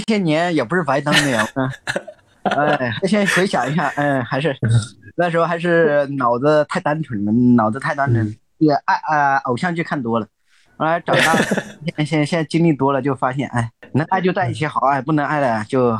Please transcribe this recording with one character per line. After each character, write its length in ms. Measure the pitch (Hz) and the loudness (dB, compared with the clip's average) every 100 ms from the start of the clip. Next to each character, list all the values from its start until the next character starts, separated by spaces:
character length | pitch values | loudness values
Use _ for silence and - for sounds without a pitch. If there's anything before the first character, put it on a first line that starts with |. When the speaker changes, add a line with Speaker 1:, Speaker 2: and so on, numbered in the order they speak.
| 202 | 0
Speaker 1:
些 120 | 214 | 0
年 360 | 175 151 175 | 2 2 2
也 80 | 160 | 0
不 140 | 113 175 | 0 0
是 60 | |
白 160 | 151 139 | 0 0
当 120 | 147 | 2
的 180 | 147 147 | 2 2
呀。 180 | 117 110 | 0 -2
Speaker 2:
<laughs> 60 | - | -2
Speaker 1:
嗯。 1120 | 131 - - - - - _ _ - - 147 147 | -4 -6 -8 -8 -10 -20 _ _ -4 0 0 0
哎， 160 | 127 110 185 | -2 -4 -2
现 100 | 208 | 0
在 80 | 196 | 0
回 100 | - | 0
想 240 | 196 160 123 | 0 0 -2
一 60 | |
下， 160 | 156 147 139 | -2 -2 -2
嗯， 260 | 147 135 | 0 0
还 180 | 120 135 | -2 -4
是， 140 | 143 131 110 113 107 - - - | -4 -2 0 0 0 -10 -10 -2
那 120 | 175 | 0
时 100 | 165 | 0
候 60 | |
还 140 | 165 170 | 0 0
是 480 | 175 170 160 147 139 139 | 2 4 4 4 0 0
脑 200 | 123 120 | 0 2
子 260 | 143 151 147 | 4 2 2
太 100 | - | -2
单 240 | 143 156 | -2 -2
纯 220 | 160 104 | -4 -4
了， 80 | 101 113 123 120 | 0 4 6 6
脑 120 | 110 | 4
子 120 | 107 | 0
太 140 | 156 | -4
单 180 | 147 139 | -2 0
纯， 120 | 117 | 0
Speaker 2:
嗯。 120 | 107 107 _ - | 0 -6 _ 0
Speaker 1:
也 140 | 156 139 | 2 2
爱， 100 | - 190 - | 0 -2 0
啊， 280 | 151 143 135 | 0 2 0
偶 180 | - 120 | -2 -2
像 180 | 180 | -2
剧 80 | 170 | -4
看 180 | 165 160 | -4 -4
多 200 | 117 113 | -2 -2
了。 60 | 104 _ _ _ _ - | -4 _ _ _ _ -4
后 80 | |
来 160 | 151 175 | -2 -2
长 160 | - - | 0 0
大 180 | 156 | 2
了， 60 | 160 - 202 - | 2 0 -4 -6
Speaker 2:
<laughs> 200 | - 151 | -10 -8
Speaker 1:
现 80 | - | -6
在， 80 | |
现 140 | 151 160 | -2 0
在， 80 | 147 | 0
现 120 | 170 | -2
在 60 | |
经 200 | 151 160 | 0 2
历 80 | 170 | 2
多 200 | 135 135 | 2 0
了， 80 | 139 | 0
就 140 | 131 | -2
发 180 | 131 131 | -2 -2
现， 160 | 135 120 | -4 -4
哎， 200 | 120 117 - - | -4 -4 -8 -6
能 120 | 123 160 | -4 -2
爱 140 | 190 | 0
就 120 | 180 | 0
在 160 | 185 175 | 0 -2
一 60 | |
起 120 | 107 151 | -2 -4
好 200 | - 127 | -2 0
爱， 140 | 139 | 0
不 120 | 127 | 0
能 120 | 156 | 0
爱 140 | 139 151 | 0 0
了 240 | 135 110 107 | 0 0 -2
就， 280 | 131 123 113 | 0 2 0